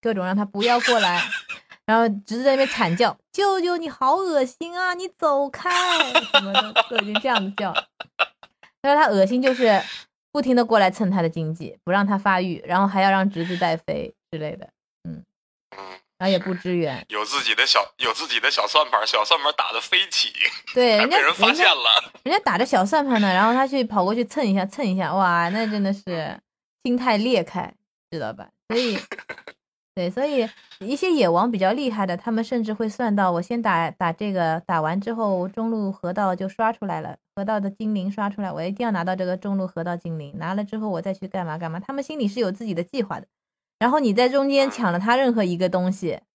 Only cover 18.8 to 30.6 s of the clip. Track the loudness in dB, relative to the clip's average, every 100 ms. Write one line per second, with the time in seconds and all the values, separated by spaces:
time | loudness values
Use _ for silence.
18.8 | 2 2 0 0 2 2 0 -2 -2 -2
19.8 | 0 0 0 -2 -4 0 -2 -2 -6 2
20.8 | 4 4 4 4 2 4 2 4 2 2
21.8 | 2 0 0 -12 -2 0 2 0 2 2
22.8 | 2 0 2 2 2 4 4 2 0 0
23.8 | -2 0 0 0 -2 -2 0 0 0 -4
24.8 | -2 -2 -2 2 2 2 0 0 -2 -2
25.8 | -2 -2 -4 -6 -6 -10 _ _ _ _
26.8 | -2 0 2 2 2 0 0 -6 -8 -12
27.8 | _ _ _ -8 -8 -8 -16 _ _ -2
28.8 | 0 -4 -8 -16 -14 -18 -18 -20 _ _
29.8 | _ -6 -4 -2 -2 0 -2 -6